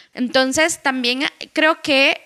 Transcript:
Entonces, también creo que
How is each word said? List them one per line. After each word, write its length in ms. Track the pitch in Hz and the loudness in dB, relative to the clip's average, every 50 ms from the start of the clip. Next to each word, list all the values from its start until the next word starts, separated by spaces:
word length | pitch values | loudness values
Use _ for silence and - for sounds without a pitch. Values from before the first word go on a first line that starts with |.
| - _ _ | -20 _ _
Entonces, 720 | - 254 233 - 262 262 262 254 311 311 339 320 - - | -8 -6 -2 0 0 0 0 0 0 0 -2 -2 -2 -4
también 400 | 277 262 262 240 240 247 262 294 - - _ - - _ | -4 -2 -2 -2 -2 -2 -2 -4 -6 -6 _ -16 -6 _
creo 280 | 302 302 311 - - | 2 2 2 2 0
que 400 | - 311 277 269 277 302 359 - - | -2 0 2 2 2 2 0 -2 -6